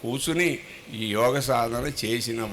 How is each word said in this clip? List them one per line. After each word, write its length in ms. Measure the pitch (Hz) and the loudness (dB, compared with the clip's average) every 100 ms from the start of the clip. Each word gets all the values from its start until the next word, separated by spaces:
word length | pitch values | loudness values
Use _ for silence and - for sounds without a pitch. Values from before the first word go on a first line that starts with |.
కూర్చుని 460 | 117 135 160 160 175 127 - - - 110 | -4 -2 0 2 2 0 -8 -18 -12 -6
ఈ 40 | 110 104 | 0 4
యోగ 180 | 123 139 131 | 4 4 2
సాధన 360 | 120 117 120 139 143 | 2 2 0 -2 -2
చేసిన 380 | 107 120 110 117 110 | -2 0 -2 -4 -2